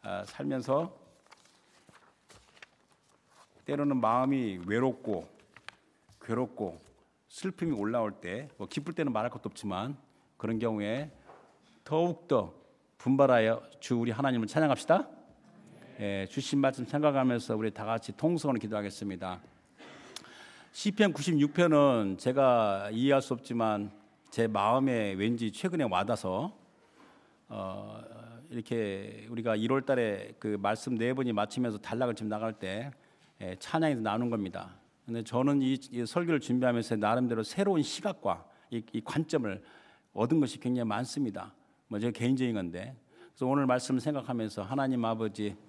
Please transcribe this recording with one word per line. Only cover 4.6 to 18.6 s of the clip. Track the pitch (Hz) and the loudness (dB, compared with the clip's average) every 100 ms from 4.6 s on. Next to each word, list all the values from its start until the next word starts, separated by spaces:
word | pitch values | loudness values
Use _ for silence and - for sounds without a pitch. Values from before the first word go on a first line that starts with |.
| 87 | 0
외롭고 | 107 131 123 110 95 80 - _ - - - _ _ _ - | 2 2 0 -4 -4 -4 -18 _ -20 -20 -20 _ _ _ -20
괴롭고 | - 117 127 - 98 80 - _ _ _ _ | -4 -2 -2 -4 -8 -8 -20 _ _ _ _
슬픔이 | - 190 - 170 | -8 -8 -4 -4
올라올 | 123 101 120 110 95 | -2 0 0 -2 -4
때, | 87 101 143 - | -8 -8 -10 -12
뭐 | 101 | -8
기쁠 | - 143 165 | -6 -6 -2
때는 | 147 | -2
말할 | 110 117 | 0 -2
것도 | 120 110 | -6 -12
없지만 | - 104 92 113 143 _ _ _ _ | -8 -6 -4 -4 -8 _ _ _ _
그런 | 104 113 | -4 -2
경우에 | 117 107 104 120 147 - - - - _ _ _ | -2 -2 -2 -4 -6 -14 -20 -20 -20 _ _ _
더욱더 | - 156 175 170 - 131 92 - - _ _ _ | -2 0 2 0 2 2 2 -8 -20 _ _ _
분발하여 | - 135 139 123 110 117 - - | 0 6 8 8 6 2 -4 -16
주 | - 123 | -2 0
우리 | 117 | 2
하나님을 | 107 139 123 110 | 0 0 0 0
찬양합시다. | - 156 127 - 175 262 - - - - - - - - - | 2 2 2 4 2 2 -10 -20 -20 -20 -20 -20 -20 -20 -8
예, | 104 98 95 | -4 -4 -4
주신 | - 131 143 | -6 -2 2
말씀 | 135 131 | 2 0
생각하면서 | 123 147 151 139 127 120 - 110 | -4 2 2 4 2 2 -2 -2
우리 | 110 | -2
다 | 101 107 | -4 -4
같이 | 113 - - | -4 -4 -2
통성으로 | 156 170 147 | 0 2 0
기도하겠습니다. | 123 | -2